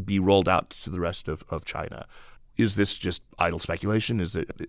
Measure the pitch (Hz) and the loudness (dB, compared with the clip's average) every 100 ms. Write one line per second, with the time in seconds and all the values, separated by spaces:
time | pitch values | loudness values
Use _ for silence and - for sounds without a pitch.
0 | 92 98 92 98 90 92 - - - 90 | -2 2 6 6 6 2 0 -8 -8 -4
1 | 85 85 - 78 - 78 - - 78 - | -4 -4 -6 -8 -6 -8 -8 -8 -8 -12
2 | - - - - - - 113 101 101 - | -16 -20 -20 -20 -8 0 2 4 2 2
3 | 95 - - - 85 82 - 85 101 110 | -2 -4 -6 0 0 0 -4 -4 0 0
4 | 107 117 87 85 - - | 0 -2 -2 -2 -6 -8